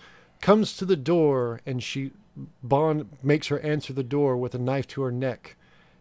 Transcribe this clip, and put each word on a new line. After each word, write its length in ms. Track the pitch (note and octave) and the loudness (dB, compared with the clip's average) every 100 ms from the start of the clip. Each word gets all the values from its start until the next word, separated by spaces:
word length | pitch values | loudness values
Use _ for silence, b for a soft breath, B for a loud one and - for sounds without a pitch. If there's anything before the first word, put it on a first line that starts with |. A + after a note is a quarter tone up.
| b b b _ | b b b _
comes 360 | - G#3+ G#3 - | 4 4 4 -4
to 80 | |
the 120 | F#3 E3+ | 0 0
door, 640 | C3 E3+ D3+ C3 A#2+ A2+ - | 2 4 4 4 0 -4 -6
and 160 | B2+ | -6
she, 300 | - C#3 C3+ - _ D3 C3+ _ | -6 -6 -8 -12 _ -18 -18 _
Bond 460 | B2 C#3 D#3 D3+ G#2+ - | 0 2 4 0 -4 -4
makes 240 | C3+ D3+ - | 0 0 0
her 120 | C#3+ | -4
answer 320 | D3+ D3+ - | 0 -2 -4
the 100 | C3+ | -6
door 340 | B2 C#3+ C#3+ B2 | -2 0 2 0
with 180 | B2 | -4
a 40 | B2 | -4
knife 280 | B2 C3+ B2 | -2 -2 -4
to 140 | - | -4
her 100 | C3 | -4
neck, 440 | B2 C3 A2+ - - b b b b | -2 -4 -4 -14 -20 b b b b